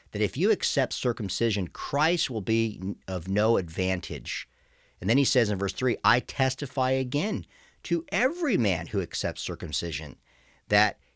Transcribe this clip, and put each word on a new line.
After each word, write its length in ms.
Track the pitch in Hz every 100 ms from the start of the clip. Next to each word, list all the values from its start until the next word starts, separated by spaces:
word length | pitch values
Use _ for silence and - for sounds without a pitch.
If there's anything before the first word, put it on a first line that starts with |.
| _
that 100 | 101
if 140 | 104 127
you 140 | 196
accept 420 | 202 - - 131
circumcision, 760 | - 127 117 101 - 117 101 90
Christ 600 | - - 139 156 175 -
will 120 | 117
be 360 | 98 113 113 -
n-, 140 | 92 - -
of 200 | 92 85
no 280 | 98 110 113
advantage." 920 | 85 82 92 92 - 76 - - - _ _ _ _ _
And 80 | 92
then 100 | 127
he 60 |
says 260 | 135 131 110
in 80 | 98
verse 140 | 98
three, 240 | - 127 -
"I 160 | 101 123
testify 680 | - - 135 - 143 - 127
again 560 | 135 127 143 196 139 - _ - _
to 200 | - 170 -
every 440 | 175 254 349 320 196
man 320 | 110 85 87
who 120 | 101
accepts 420 | 87 - 92 82
circumcision 720 | - 85 80 76 85 73 76 - _ _ _ _ -
that 300 | 104 107 - _